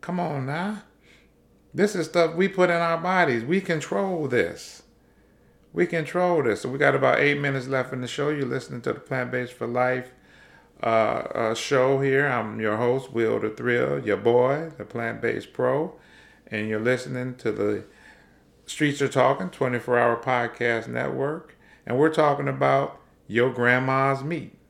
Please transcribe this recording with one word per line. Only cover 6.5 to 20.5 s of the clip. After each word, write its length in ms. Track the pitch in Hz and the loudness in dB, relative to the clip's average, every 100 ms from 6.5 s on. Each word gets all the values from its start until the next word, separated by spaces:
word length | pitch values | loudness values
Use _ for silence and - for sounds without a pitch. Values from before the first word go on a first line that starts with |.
| 101 | 0
So 80 | 127 | -4
we 80 | 135 | 0
got 160 | 143 | 2
about 260 | 139 135 - | 4 4 4
eight 180 | 143 147 | 2 2
minutes 280 | 143 135 127 | -2 -4 -2
left 260 | 135 127 | -4 -2
in 80 | 127 | -6
the 60 | 123 | -8
show. 240 | - 147 | -4 -4
You're 160 | 151 131 | -2 -4
listening 340 | 131 - 131 | -4 -6 -8
to 100 | 120 | -6
the 60 | 117 | -6
Plant 300 | - 131 123 | -6 -6 -4
Based 220 | 127 123 | -4 -6
for 140 | - 117 | -8 -4
Life, 460 | 123 127 127 123 - _ - - - _ _ | 0 0 0 -6 -20 _ -20 -20 -20 _ _
uh, 40 | 117 | 0
uh, 680 | 113 110 123 - - 113 | 2 2 0 -4 -2 -2
show 460 | 113 - 139 131 139 | -2 0 2 4 2
here. 260 | 139 135 143 | 2 2 2
I'm 320 | 123 110 107 | 0 -4 -2
your 180 | 110 107 | -2 0
host, 340 | 120 131 131 | 2 0 -2
Will 260 | 113 110 110 | 0 0 0
the 120 | 107 | -2
Thrill, 480 | 107 120 120 131 143 | -4 -2 0 0 -2
your 180 | 117 98 | 0 2
boy, 540 | 110 120 127 147 165 147 | 4 4 4 0 -4 -12
the 60 | |
Plant 360 | 101 117 117 113 | -10 -6 -6 -4
Based 320 | 117 113 107 | -2 -4 -8
Pro. 420 | - 127 135 175 - - - - - - | -2 0 0 -4 -10 -20 -20 -20 -20 -10
And 220 | 110 107 | -6 -4
you're 120 | 110 | -2
listening 540 | 113 127 147 127 127 123 | 0 0 -2 -8 -8 -6
to 160 | 113 | -4
the 320 | 104 104 104 98 - - - - _ _ _ | 0 0 -2 -6 -20 -20 -20 -20 _ _ _
Streets 380 | - - 151 143 | -16 -2 -2 0
Are 60 | 139 | -2
Talking 420 | 143 123 139 185 | 2 2 2 -4
twenty-four 480 | - 127 123 117 120 | -4 -2 -2 0 2
Hour 180 | 120 117 | 4 2
Podcast 720 | 131 123 120 | 0 0 -2